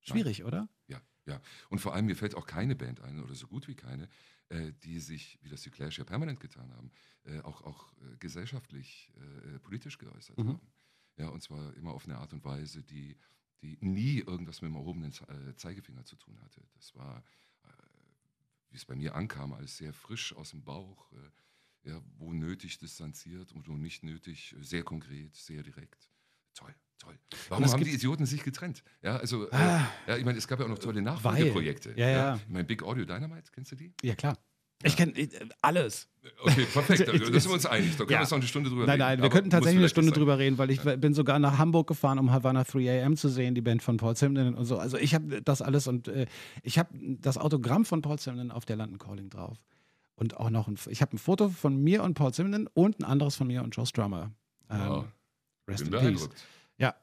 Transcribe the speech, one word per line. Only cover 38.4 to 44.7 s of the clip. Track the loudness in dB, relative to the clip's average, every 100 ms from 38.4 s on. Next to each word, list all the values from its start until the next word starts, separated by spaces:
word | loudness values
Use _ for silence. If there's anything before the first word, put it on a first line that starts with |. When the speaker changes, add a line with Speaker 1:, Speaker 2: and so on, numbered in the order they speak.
| 0
Speaker 2:
Stunde | 0 -2
drüber | 2
Speaker 1:
Nein, | 4
Speaker 2:
reden. | 4
Speaker 1:
nein, | 4 4
wir |
Speaker 2:
Aber | 6
Speaker 1:
könnten | 6 6
Speaker 2:
muss |
Speaker 1:
tatsächlich | 6 8 8
eine |
Speaker 2:
vielleicht | 8
Speaker 1:
Stunde | 8 6
Speaker 2:
nicht | 6
sein. |
Speaker 1:
drüber | 6 6
reden, | 4 2
weil | 2
ich | 2
Speaker 2:
Ja. | 2 2
Speaker 1:
bin | 4
sogar | 4 4 6
nach | 6 6
Hamburg | 6 6 4
gefahren, | 2 2 4
um | 6
Havana | 6 4 2
three | 2 2 2
A |
M | 2 4 4
zu | 2
sehen, | 2 0
die | 2
Band | 2 2
von | 2 2
Paul | 2 2
Simon | 2 4 2
und | 0
so. | -2